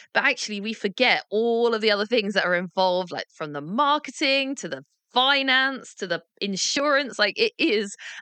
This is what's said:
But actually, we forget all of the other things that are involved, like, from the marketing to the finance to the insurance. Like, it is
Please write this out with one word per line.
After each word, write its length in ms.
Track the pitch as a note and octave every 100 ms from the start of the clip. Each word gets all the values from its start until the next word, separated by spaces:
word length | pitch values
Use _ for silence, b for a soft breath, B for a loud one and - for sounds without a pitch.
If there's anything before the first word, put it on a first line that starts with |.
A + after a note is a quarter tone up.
| B
But 100 | A3
actually, 380 | B3 B3+ - G3+
we 120 | G#3
forget 500 | A3 G#3 F3+ B3 F3 -
all 420 | G#3 A#3 A#3 A#3+
of 80 | A3
the 80 | G#3+
other 160 | G#3 G#3
things 300 | A#3+ G3+ G3
that 100 | E3+
are 80 |
involved, 580 | F3 F#3 - F#3 F3+ F3
like, 140 | C#3 -
from 200 | - D#3
the 80 | D3
marketing 920 | D3+ A3 C#4+ D4 D4 - C#4+ C4+ C4+ C#4
to 120 | F3
the 140 | - - _ _
finance 840 | B3+ C4 C#4 C4+ C4 C4+ B3+ - -
to 120 | F#3+
the 140 | E3+ - -
insurance. 800 | G3+ F#3+ - C#4+ D4 C#4 C4+ -
Like, 200 | G#3 -
it 160 | A#3 -
is 380 | E4 G#3 G3+ - B B